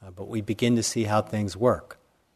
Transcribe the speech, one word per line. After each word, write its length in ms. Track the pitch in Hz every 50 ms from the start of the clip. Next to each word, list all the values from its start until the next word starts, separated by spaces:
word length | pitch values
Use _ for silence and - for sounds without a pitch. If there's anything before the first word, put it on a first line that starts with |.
uh, 100 | 101 95
but 180 | 90 92 98 101
we 100 | 113 110
begin 380 | 101 104 107 - 127 120 120 117
to 60 | 107
see 200 | - - 120 110
how 180 | 104 107 107
things 360 | 104 - - 107 104 98 - 95
work. 420 | 117 123 101 - - - - - _ _ _ _ _ _ _